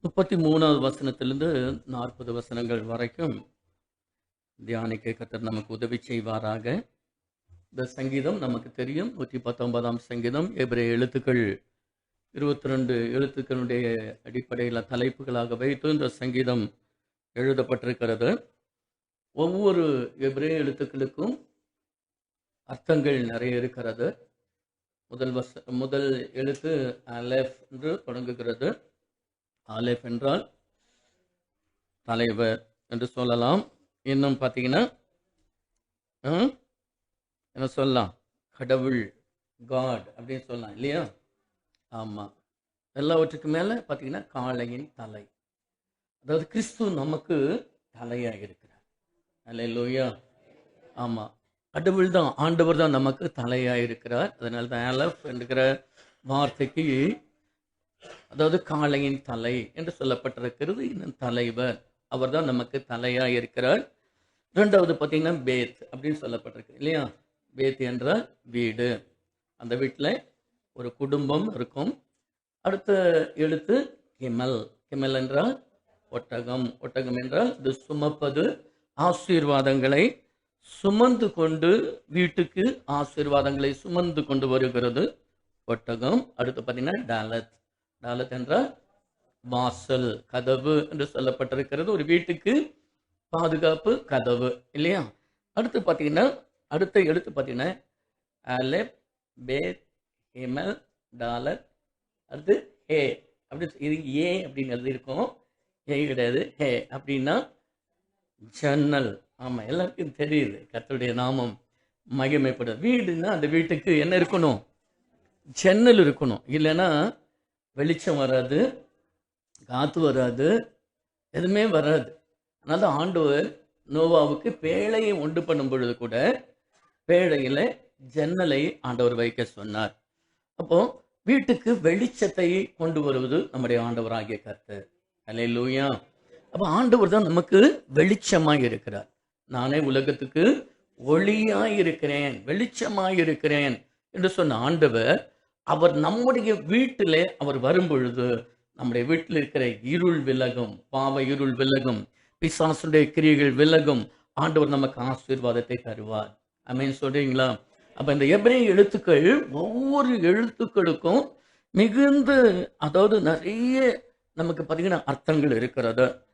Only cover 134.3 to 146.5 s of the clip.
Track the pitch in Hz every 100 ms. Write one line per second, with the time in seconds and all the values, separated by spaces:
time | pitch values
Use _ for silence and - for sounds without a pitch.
134.3 | 107 - 104 _ 101 95 _ _ _ -
135.3 | 113 117 117 123 131 139 123 - _ _
136.3 | - _ 170 190 175 254 240 190 208 190
137.3 | 170 170 190 262 302 - 135 175 214 -
138.3 | 180 156 151 120 110 - 104 - _ _
139.3 | _ _ 127 127 147 139 135 135 135 131
140.3 | 156 196 - - _ _ _ 127 160 196
141.3 | 214 220 202 220 208 175 156 147 143 143
142.3 | 113 107 180 240 - 226 202 185 185 160
143.3 | 151 151 147 143 120 _ _ _ - 185
144.3 | 185 160 113 127 165 151 113 113 180 -
145.3 | _ _ _ - 151 170 151 156 214 247
146.3 | 247 214